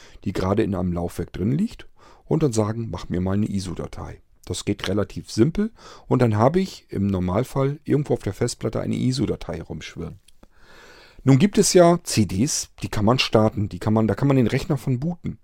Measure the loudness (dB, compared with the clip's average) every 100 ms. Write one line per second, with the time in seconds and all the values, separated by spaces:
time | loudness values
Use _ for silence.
0 | -20 -12 -8 -4 0 0 0 0 -2 -2
1 | -4 -6 -8 -6 -2 -2 -2 -6 -20 -20
2 | -20 -14 -4 0 0 0 -2 -2 -8 -8
3 | -6 -4 0 0 -2 -2 -6 -8 -10 -10
4 | -12 -14 _ _ -10 -6 -4 -4 -2 -2
5 | -2 -6 -4 2 2 2 -4 -6 -20 -16
6 | -2 2 2 4 4 2 -2 -6 -10 -4
7 | -2 0 0 -2 -2 -2 -2 -4 -2 -2
8 | 0 -4 -4 -4 -4 -4 -6 -4 -4 -2
9 | -2 0 -2 -4 -8 -10 -10 -12 -12 -12
10 | -12 -14 _ -20 -20 _ -20 -20 -20 -20
11 | -20 -2 4 6 6 4 4 8 8 6
12 | 2 0 2 2 0 -2 -8 -10 -6 0
13 | 2 2 2 4 4 2 -4 -4 0 2
14 | 2 2 2 4 2 0 -2 -2 -2 -2
15 | -2 -6 -8 -12